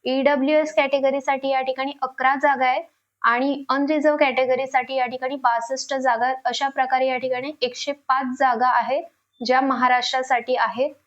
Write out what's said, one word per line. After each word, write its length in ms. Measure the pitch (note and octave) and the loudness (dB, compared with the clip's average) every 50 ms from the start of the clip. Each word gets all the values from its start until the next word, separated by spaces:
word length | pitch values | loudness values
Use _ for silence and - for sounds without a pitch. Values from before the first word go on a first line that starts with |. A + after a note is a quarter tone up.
| _ | _
ईडब्ल्यूएस 680 | B3 B3+ C4+ C4 C#4+ D4 C4+ C4+ C#4 D4+ D4+ D#4 D4+ - | 0 0 2 2 2 2 2 2 2 2 2 2 2 0
कॅटेगरीसाठी 720 | - C#4 C#4 C#4 C#4 C4+ C4+ C4+ C#4 C4+ D4 C#4 C4 C4+ C4+ | 0 0 2 0 2 2 2 0 0 0 -2 -2 -2 -2 -2
या 120 | C4+ C4 | -2 -2
ठिकाणी 320 | C4 C4 B3+ C4 C4+ C#4 C#4+ C#4 | -2 -4 -4 -4 -6 -6 -6 -6
अकरा 320 | C4 C4 C4 - B3+ C4 C#4 | -8 -8 -6 0 0 0 2
जागा 320 | C4+ C#4+ D4 C#4 B3 B3+ | 2 2 2 2 2 2
आहेत 160 | B3+ B3+ D#4 E4 - _ _ _ _ _ _ | 0 0 -2 -4 -8 _ _ _ _ _ _
आणि 420 | - - A#3 A#3+ C4 C#4+ C#4 C#4+ C4+ - | 0 0 2 2 0 0 -2 -4 -2 -2
अनरिझर्व्ह 500 | C4 C#4 C#4+ C#4 D#4 D4+ C#4 D4+ D4 D4 | 0 0 2 2 0 2 4 2 4 4
कॅटेगरीसाठी 760 | D4+ C4+ A#3+ B3+ C4 B3 B3+ C4 C4+ C4 C4 B3+ B3 B3+ C4+ | 2 2 2 0 2 2 2 0 -2 -2 -2 -2 -2 0 -2
या 120 | C4 B3+ | -2 -2
ठिकाणी 300 | A#3+ B3+ B3+ B3+ C4 C#4 | -2 -4 -6 -6 -6 -6
बासष्ट 580 | C4+ B3+ A#3+ A#3 A#3 A3+ A#3+ C4+ C4 - - C#4 | 0 0 0 0 0 -2 -4 -6 -8 -6 -6 -4
जागा 300 | C4+ B3+ C4 A#3+ A3+ A#3+ | 0 0 0 2 2 0
आहेत. 120 | B3+ C4 B3+ _ | -2 -2 -2 _
अशा 240 | B3 A#3+ - C#4 C4+ | -6 -4 -2 -4 -4
प्रकारे 380 | C4+ C#4 C4 B3+ B3+ B3+ C4 | -2 -2 -2 0 0 0 2
या 100 | C4 B3+ | 0 0
ठिकाणी 360 | B3 B3+ B3+ B3+ B3 C4 D4 D4+ _ | -2 -4 -4 -4 -4 -6 -8 -6 _
एकशे 320 | B3 B3 B3 - - C#4+ | -4 -4 -4 -6 -8 -8
पाच 340 | C#4+ C#4+ _ - C4 C#4 C4+ | -8 _ _ -2 0 0 0
जागा 420 | B3+ B3+ - C#4 C4 A#3+ A3 B3 B3+ | -4 -2 0 2 2 2 2 2 2
आहेत, 340 | B3 B3 A3+ A3 C4 D4+ E4 - _ _ _ _ _ _ B3 | 2 2 0 0 -2 -2 -4 -6 _ _ _ _ _ _ -2
ज्या 140 | A3 B3+ C4 | 2 2 2
महाराष्ट्रासाठी 960 | C4+ C4+ B3+ A#3 B3+ B3 B3 B3 B3 - - C4 C4 - C4 A#3+ A#3 - B3+ | 2 2 0 2 2 2 2 2 0 -2 -2 -2 0 0 -2 -2 0 -2 0
आहेत. 340 | - A3+ A3 - A#3 C4+ D4 C#4 _ _ | 0 0 -2 0 -2 -2 -2 -4 _ _